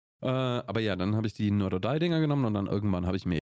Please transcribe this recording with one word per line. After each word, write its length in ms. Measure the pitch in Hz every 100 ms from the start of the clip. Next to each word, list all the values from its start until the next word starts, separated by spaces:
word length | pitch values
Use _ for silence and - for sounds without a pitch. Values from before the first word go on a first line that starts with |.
| _ _
Äh, 40 | 127
aber 520 | 131 127 123 - 107
ja, 160 | 110 92
dann 200 | 92 110
hab 100 | 107
ich 80 |
die 160 | - 104
Nerd 240 | 101 95
or 60 | 92
Die 180 | 107 151
Dinger 220 | 175 160
genommen 260 | 156 143 120
und 80 |
dann 140 | 104 98
irgendwann 400 | 104 104 90 90
hab 80 | 92
ich 100 | 90
mir 140 | 82